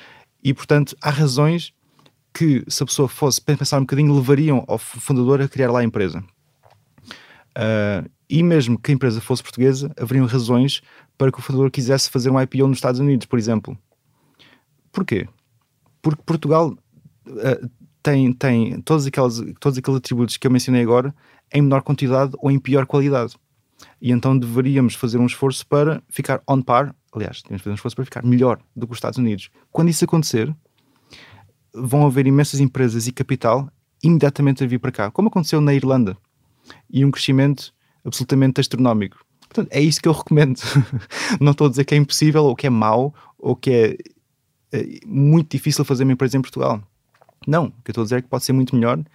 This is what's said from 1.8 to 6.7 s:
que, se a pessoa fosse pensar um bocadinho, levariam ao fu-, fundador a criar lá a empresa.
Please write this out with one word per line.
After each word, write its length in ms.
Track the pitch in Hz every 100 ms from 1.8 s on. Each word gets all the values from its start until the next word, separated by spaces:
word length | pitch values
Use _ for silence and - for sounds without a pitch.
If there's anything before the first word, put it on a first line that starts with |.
| _ _ _ _ _ -
que, 280 | 165 127 -
se 160 | -
a 40 | 143
pessoa 220 | - 135
fosse 320 | - 143 120
pensar 380 | - 147 139 139
um 40 |
bocadinho, 300 | 135 139 151
levariam 520 | 143 123 143 156 131 -
ao 100 | 113
fu-, 240 | - 120
fundador 400 | - 131 123 139
a 60 | 139
criar 240 | 127 127
lá 80 | 123
a 60 |
empresa. 360 | 117 110 92 82 95 _ _ _ _